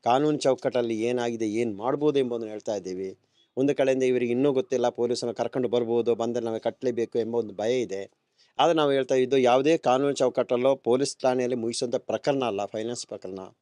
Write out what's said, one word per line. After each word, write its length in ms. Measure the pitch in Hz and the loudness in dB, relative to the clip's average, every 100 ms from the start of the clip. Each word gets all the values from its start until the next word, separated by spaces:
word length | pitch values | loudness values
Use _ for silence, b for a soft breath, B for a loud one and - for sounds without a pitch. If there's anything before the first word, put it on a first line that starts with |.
ಕಾನೂನು 340 | 117 127 151 151 | 2 2 2 2
ಚೌಕಟ್ಟಲ್ಲಿ 600 | 139 127 139 123 120 113 | 2 2 0 0 0 0
ಏನಾಗಿದೆ, 480 | 113 123 120 117 110 | 0 0 -2 -2 -2
ಏನ್ 280 | 107 120 98 | 0 -2 -2
ಮಾಡ್ಬೋದು 420 | 117 143 151 139 | -4 0 2 2
ಎಂಬುದನ್ನು 320 | 127 117 110 | 0 -2 -8
ಹೇಳ್ತಾ 240 | 107 110 | -8 -4
ಇದ್ದೀವಿ. 440 | 104 92 92 95 92 _ _ _ - | -6 -4 -8 -8 -10 _ _ _ -2
ಒಂದು 180 | 139 | 0
ಕಡೆಯಿಂದ 280 | 139 135 131 | 2 2 2
ಇವರಿಗೆ 300 | 127 123 120 | 2 2 0
ಇನ್ನೂ 200 | 120 143 | 2 2
ಗೊತ್ತಿಲ್ಲ, 360 | 131 127 127 120 | 0 0 0 0
ಪೊಲೀಸನ್ನು 460 | 120 120 120 120 | 0 -2 -2 -4
ಕರ್ಕೊಂಡು 340 | 107 117 139 123 | -4 -4 -2 0
ಬರ್ಬೋದು, 460 | 120 117 120 113 | 0 0 0 0
ಬಂದರೆ 300 | 110 117 120 | 0 0 -2
ನಾವು 160 | 117 113 | -4 -4
ಕಟ್ಟಲೇಬೇಕು 580 | 117 113 131 120 113 120 | -4 -4 -4 -2 -2 -2
ಎಂಬ 160 | 110 | -2
ಒಂದು 200 | 117 110 | -2 -4
ಭಯ 260 | 92 107 127 | -4 -2 0
ಇದೆ. 300 | 107 95 98 _ _ b b - | -2 -6 -10 _ _ b b 0
ಆದ್ರೆ 180 | 147 165 | 2 4
ನಾವು 140 | 147 | 2
ಹೇಳ್ತಾ 240 | 139 131 | 2 2
ಇದ್ದು, 240 | 131 127 135 | 2 2 4
ಯಾವುದೇ 400 | 120 127 139 165 | 6 4 4 2
ಕಾನೂನು 340 | 139 127 143 | 2 2 2
ಚೌಕಟ್ಟಲ್ಲೋ 640 | 135 127 123 123 123 131 135 | 2 0 0 0 2 2 2
ಪೊಲೀಸ್ 400 | - 127 139 - | 2 2 0 -2
ಠಾಣೆಯಲ್ಲಿ 400 | 131 127 123 127 | 0 0 0 -2
ಮುಗಿಸುವಂಥ 380 | 113 120 123 | -4 -4 -4
ಪ್ರಕರಣ 500 | 120 - 110 - 139 | -4 -4 -4 -2 0
ಅಲ್ಲ, 200 | 123 101 | 0 -2
ಫೈನಾನ್ಸ್ 420 | 101 110 113 120 - | -6 -6 -6 -8 -10
ಪ್ರಕರಣ 320 | 104 95 95 95 _ | -12 -12 -12 -14 _